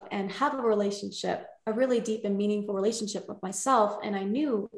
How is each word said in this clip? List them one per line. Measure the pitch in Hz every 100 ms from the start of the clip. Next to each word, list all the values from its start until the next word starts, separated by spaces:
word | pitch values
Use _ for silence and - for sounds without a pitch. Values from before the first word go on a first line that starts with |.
| -
and | 202 190
have | - 285
a | 269
relationship, | 233 208 202 202 202 - 180 - - - -
a |
really | 220 262 233
deep | 220 220
and | 208 196
meaningful | 208 208 208
relationship | 190 202 220 208 185 -
with | 208
myself. | 185 - 269 254 208 208
And | 214 196
I |
knew | 196 233 302 220 208